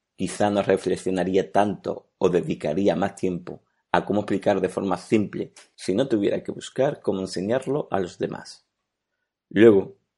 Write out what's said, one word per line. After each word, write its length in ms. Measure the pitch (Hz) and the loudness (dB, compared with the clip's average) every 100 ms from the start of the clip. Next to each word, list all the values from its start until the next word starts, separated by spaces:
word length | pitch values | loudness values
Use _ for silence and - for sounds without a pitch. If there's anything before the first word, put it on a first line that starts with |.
| _ | _
quizá 360 | - 92 - 104 | -8 -8 -2 0
no 120 | 101 | 2
reflexionaría 880 | 98 95 92 92 95 92 90 95 87 | 2 2 0 -4 -2 -2 0 0 2
tanto 600 | 98 104 92 - - _ - | 0 0 -2 -6 -8 _ -2
o 100 | 92 | 2
dedicaría 640 | 87 80 87 80 82 98 | 2 0 -4 -2 0 0
más 220 | 85 95 - | 2 -2 -2
tiempo 460 | 92 87 - - _ _ - | -4 -4 -10 -18 _ _ -2
a 120 | 87 | -2
cómo 160 | 87 101 | 0 -2
explicar 400 | 104 98 101 98 | -2 -2 0 2
de 80 | 90 | 0
forma 280 | - 98 90 | -2 -2 -4
simple, 560 | - 110 98 - - - - | 0 0 0 -6 -10 -12 -20
si 200 | - - | -14 -4
no 140 | 98 139 | -2 0
tuviera 340 | 110 101 - | 0 0 -2
que 80 | - | -6
buscar 500 | - - - 139 - | -12 -10 -2 -2 -2
cómo 200 | - 98 | -6 -4
enseñarlo 680 | 92 87 98 127 131 143 - | -4 -6 -4 -4 -2 -6 -4
a 100 | 95 | -4
los 180 | 87 - | -4 -6
demás. 480 | - - - - _ _ _ _ _ _ _ _ _ | -8 -8 -16 -20 _ _ _ _ _ _ _ _ _
Luego, 480 | 87 113 98 95 - _ | 8 8 8 2 -12 _